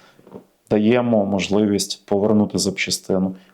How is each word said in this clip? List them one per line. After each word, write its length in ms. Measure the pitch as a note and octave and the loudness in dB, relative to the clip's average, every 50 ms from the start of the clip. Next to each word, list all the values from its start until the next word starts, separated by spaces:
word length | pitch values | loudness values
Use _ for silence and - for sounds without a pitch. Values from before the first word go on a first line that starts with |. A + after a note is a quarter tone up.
| - - _ _ _ - - - - _ _ _ _ _ | -20 -20 _ _ _ -20 -20 -20 -20 _ _ _ _ _
даємо 560 | A2+ G#2+ G#2+ A2 B2 B2 A#2+ A#2+ A#2 G#2+ G2 | 0 2 4 4 2 2 2 2 2 2 2
можливість 800 | G2+ G2+ F#2+ F#2 - G2 G#2 G#2+ G2+ G2+ F#2+ F#2+ - - - _ | 0 -2 -2 -2 0 0 2 2 2 0 0 -2 -6 -10 -14 _
повернути 520 | - G#2 G2 G2+ G#2+ G#2+ G#2+ G#2 - - F#2 | -2 -2 0 2 2 2 2 2 2 0 -2
запчастину. 800 | F#2 G2+ F#2+ - - F#2 F2+ - - - F#2+ F#2 - - - - - _ | -2 -2 -4 -4 -6 -6 -6 -8 -4 -4 -2 0 -2 -2 -4 -8 -16 _